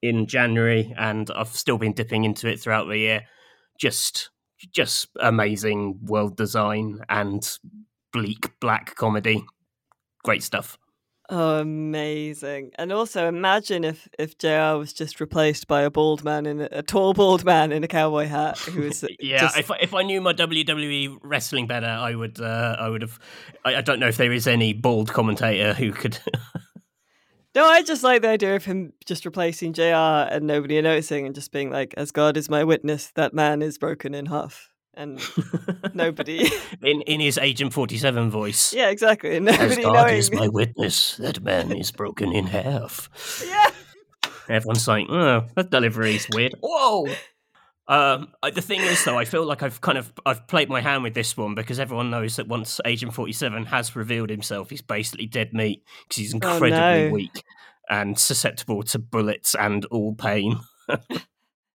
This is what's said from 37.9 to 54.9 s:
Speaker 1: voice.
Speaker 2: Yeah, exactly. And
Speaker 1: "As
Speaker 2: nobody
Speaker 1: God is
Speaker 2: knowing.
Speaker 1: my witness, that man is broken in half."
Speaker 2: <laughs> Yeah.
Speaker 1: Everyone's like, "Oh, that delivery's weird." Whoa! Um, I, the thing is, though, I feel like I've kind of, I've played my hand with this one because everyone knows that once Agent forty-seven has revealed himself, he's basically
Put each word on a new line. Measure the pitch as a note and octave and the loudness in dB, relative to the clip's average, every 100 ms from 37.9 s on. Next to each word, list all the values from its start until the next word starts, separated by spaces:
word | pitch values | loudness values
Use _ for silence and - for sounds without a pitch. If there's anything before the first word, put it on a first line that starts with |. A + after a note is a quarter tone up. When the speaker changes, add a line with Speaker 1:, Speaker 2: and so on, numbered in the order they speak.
| A#2 C3+ A#2+ A#2 | 0 0 2 2
Speaker 1:
voice. | G#2+ G#2 G#2+ - | 0 -2 0 0
Speaker 2:
Yeah, | A#3 A3+ | 2 0
exactly. | G3+ A3 G#3+ D#3 D#3+ | 4 4 2 0 2
And | G3 | 4
Speaker 1:
"As | - A3+ - | 4 4 2
Speaker 2:
nobody | |
Speaker 1:
God | A3+ A3+ A#3+ | 6 8 8
is | A3 - | 6 2
Speaker 2:
knowing. | - | 2
Speaker 1:
my | G#2+ | 2
witness, | G#2+ A#2 A2+ G#2 - - - | 2 0 0 0 0 0 -2
that | G#2+ - | -6 -4
man | G2 F#2 E2+ | 0 0 0
is | F#2+ F2+ | -4 -6
broken | - G2+ - G2 | -6 -8 -4 -2
in | F#2+ F#2+ | 0 0
half." | G2 G#2+ C#3 A2 - - - - - | -2 -2 -4 -6 -10 -14 -14 -12 -10
Speaker 2:
<laughs> | F4+ | -2
Yeah. | G4 G#4 - - G4 _ _ - - - | 4 4 2 -14 -20 _ _ -8 -8 -2
Speaker 1:
Everyone's | A2 A2+ A2+ A#2 | -2 0 0 2
like, | G#2+ - | 2 0
"Oh, | E3+ D#3+ A#2 A2+ - | 2 4 4 0 -4
that | F3+ | 0
delivery's | C3 A#2 A2 A2 G#2+ - | 2 2 2 0 0 -2
weird." | A2 B2 - | -2 -2 -2
Whoa! | A#3 E4 C4 G#3 D3 - - _ _ _ _ _ - | -4 2 2 2 0 -6 -12 _ _ _ _ _ 2
Um, | C#3+ C#3 C3 - _ | 4 4 2 -4 _
I, | - | -6
the | - | -4
thing | E3+ G3 | -4 -2
is, | F#3 F3+ | 0 2
though, | - A#2+ | 2 0
I | |
feel | A#2 E3 | 0 0
like | D#3+ C#3+ | 0 -2
I've | C#3+ - | -4 -4
kind | - C3+ | -2 -2
of, | A#2+ - C#3 | -4 -4 -2
I've | A#2+ - | -2 0
played | F3 C#3+ | 0 2
my | C3 | 0
hand | C#3+ C#3 | 0 0
with | A#2+ | 0
this | A#2 A2+ - | -2 -4 -4
one | G#2 | -4
because | G#2 A2+ B2 | -4 -6 -6
everyone | C3 A#2 A#2+ | -4 -4 -4
knows | A#2 A2 A2+ | -2 -4 -4
that | B2+ | -6
once | A#2 A2+ - | -6 -6 -4
Agent | A#2 A#2 B2 | -2 -2 -4
forty-seven | A2+ A#2 A2 C3 A2 A2+ | -8 -8 -6 -6 -6 -4
has | C3+ A#2+ | -4 -4
revealed | B2 A2 A#2 A2+ | -6 -4 -4 -4
himself, | G#2+ - G2+ F#2 | -6 -6 -8 -8
he's | - | -12
basically | - | -8